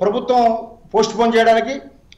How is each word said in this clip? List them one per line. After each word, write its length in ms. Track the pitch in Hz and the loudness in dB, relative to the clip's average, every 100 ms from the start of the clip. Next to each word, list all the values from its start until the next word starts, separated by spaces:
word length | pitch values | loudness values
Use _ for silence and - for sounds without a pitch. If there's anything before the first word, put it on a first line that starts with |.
ప్రభుత్వం 560 | 190 226 240 247 233 226 - - - | -2 -2 0 2 2 0 -8 -20 -6
పోస్ట్‌పోన్ 420 | 208 220 196 233 226 | -2 -2 0 0 2
చేయడానికి. 460 | 226 226 226 277 - - _ | 2 2 0 -8 -12 -20 _